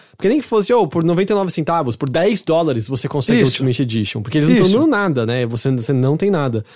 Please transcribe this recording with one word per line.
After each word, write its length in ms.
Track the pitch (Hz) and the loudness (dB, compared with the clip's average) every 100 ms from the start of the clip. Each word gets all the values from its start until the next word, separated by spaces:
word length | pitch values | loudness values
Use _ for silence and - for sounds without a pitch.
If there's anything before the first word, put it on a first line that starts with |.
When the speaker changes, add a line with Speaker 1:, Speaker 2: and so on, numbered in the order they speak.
| _ - | _ -4
Speaker 1:
Porque 140 | 190 | 0
nem 100 | 285 | 0
que 60 | - | 0
fosse, 280 | 220 196 | 0 2
"Oh, 140 | 240 170 | 2 0
por 160 | 170 | 0
noventa 300 | 165 170 196 | 0 0 0
e 20 | 208 | 0
nove 160 | 185 | -2
centavos, 460 | 170 156 170 135 - | -2 -2 -2 -2 -4
por 120 | 135 | -2
dez 320 | 160 196 214 | 0 0 0
dólares 460 | - 160 165 120 107 | 0 0 0 -2 -4
você 220 | 131 135 | -6 -4
consegue 320 | 147 131 233 | -2 2 4
Speaker 2:
Isso. 100 | 139 | 2
Speaker 1:
Ultimate 300 | - 135 123 | 2 -2 0
Edition." 400 | 123 110 101 104 | -2 -2 -2 -6
Porque 160 | 101 151 | -2 0
eles 100 | 151 | 4
não 80 | 240 | 4
tão 100 | 185 | 4
Speaker 2:
Isso. 80 | 220 | 4
Speaker 1:
dando 80 | 320 | 2
nada, 380 | 208 196 127 113 | 0 0 0 -2
né? 200 | 127 117 | -2 -2
Você, 240 | 120 135 | -2 -2
você 200 | 131 117 | -2 -2
não 240 | 131 131 156 | 0 0 0
tem 160 | 202 | 0
nada. 320 | 170 135 110 - | 0 -2 -4 -6